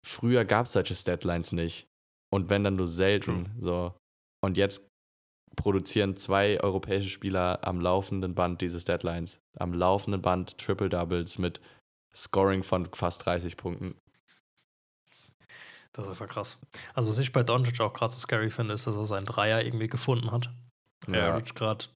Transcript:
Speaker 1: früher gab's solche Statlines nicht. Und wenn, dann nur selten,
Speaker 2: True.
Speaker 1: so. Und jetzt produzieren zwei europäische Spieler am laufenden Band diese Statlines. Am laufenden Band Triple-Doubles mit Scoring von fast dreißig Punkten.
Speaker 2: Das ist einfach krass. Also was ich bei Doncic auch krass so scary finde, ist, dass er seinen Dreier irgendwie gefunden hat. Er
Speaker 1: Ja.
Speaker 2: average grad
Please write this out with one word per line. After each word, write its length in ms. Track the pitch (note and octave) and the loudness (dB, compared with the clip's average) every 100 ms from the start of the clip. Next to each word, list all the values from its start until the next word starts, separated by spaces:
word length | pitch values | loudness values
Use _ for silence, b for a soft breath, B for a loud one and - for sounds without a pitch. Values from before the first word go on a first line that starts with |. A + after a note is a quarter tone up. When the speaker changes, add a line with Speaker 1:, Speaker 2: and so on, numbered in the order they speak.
| - | -8
Speaker 1:
früher 380 | - A#2 B2 | 0 4 4
gab's 280 | G2+ G#2 B2 | 6 4 4
solche 220 | G2 F2 | 2 0
Statlines 560 | F2+ - F2 F2+ E2+ D#2+ | -2 -2 0 0 0 0
nicht. 340 | E2+ E2 - - _ _ _ - | -2 -2 -6 -14 _ _ _ -2
Und 160 | G2 F2+ | 0 2
wenn, 140 | G2+ | 2
dann 120 | G2+ F#2 | 2 2
nur 100 | F2 | 0
selten, 580 | E2+ F#2+ G#2 F2+ F2 F2+ | 2 4 4 0 -4 -4
Speaker 2:
True. 80 | A#2 | -6
Speaker 1:
so. 340 | F2 F2 F2 - _ _ _ - | -2 -2 -4 -8 _ _ _ -4
Und 120 | G2 F#2 | -2 2
jetzt 300 | G2 - - _ _ _ _ _ _ - | 2 0 -8 _ _ _ _ _ _ -2
produzieren 600 | G#2 F#2+ F2+ G#2+ G2 F#2 | 2 2 2 2 2 0
zwei 440 | - G2 G2+ G2 | 0 2 4 2
europäische 500 | G2+ F#2 G#2 G2 G2 | 2 0 0 0 0
Spieler 480 | - G2 F#2+ F2+ F2+ - | -4 -2 0 2 0 -2
am 140 | F2+ | 0
laufenden 540 | F2 F#2+ F#2+ G2 F#2 | 2 2 0 -4 -2
Band 260 | F2+ F2 F2 | 0 0 0
diese 180 | F2 E2+ | -4 -4
Statlines. 580 | - F2+ E2+ E2+ E2+ - _ - | -2 -2 0 -4 -6 -10 _ -6
Am 140 | F2+ | -2
laufenden 480 | F2 F2+ G2+ G#2 F#2+ | 2 4 2 0 0
Band 340 | F#2 F#2 F2+ - | 2 0 -2 -6
Triple-Doubles 800 | - F#2+ F#2+ F2+ E2+ F2 E2+ - | -4 0 0 0 0 -2 -2 -2
mit 220 | F2 - B B _ _ _ | -4 -4 B B _ _ _
Scoring 480 | - - G2 G2 F#2+ | -6 -2 2 4 2
von 240 | - F#2 F2 | 0 0 -2
fast 300 | - E2+ - | -2 -2 -2
dreißig 320 | - F2 F2 - | -2 -2 -4 -8
Punkten. 400 | F2+ F2 F#2 - _ _ _ _ _ _ _ _ _ _ _ - - _ B B B B B | -8 -6 -8 -10 _ _ _ _ _ _ _ _ _ _ _ -20 -20 _ B B B B B
Speaker 2:
Das 120 | - G2 | -12 -10
ist 40 | |
einfach 180 | F2+ G2+ | -10 -8
krass. 300 | G#2+ G2 - - - B | -8 -8 -10 -16 -18 B
Also 160 | - A2 | -2 0
was 80 | A2 | 0
ich 140 | C3+ | 2
bei 100 | C3 | 2
Doncic 380 | A#2+ B2 B2 - | 4 4 2 2
auch 120 | G#2+ | 0
krass 200 | - A2+ | 0 -2
so 60 | - | -2
scary 320 | - A2+ A2 | 0 0 0
finde, 240 | A2+ G#2+ | -2 -2
ist, 120 | G#2+ - | -2 -2
dass 80 | |
er 120 | G#2 G#2+ | -2 -2
seinen 200 | G2 G2+ | -4 -2
Dreier 380 | G2+ G#2 A2+ | 0 2 2
irgendwie 240 | A#2 A#2 A2+ | 2 -2 -2
gefunden 420 | B2 - A#2 A#2 | -2 0 0 0
hat. 200 | A#2+ - - - _ _ _ - | -2 -4 -10 -20 _ _ _ -2
Er 80 | G#2+ | 0
Speaker 1:
Ja. 100 | G2+ | 2
Speaker 2:
average 240 | E2 - | 0 -4
grad 360 | - A2 G#2+ - | -4 -2 -2 -8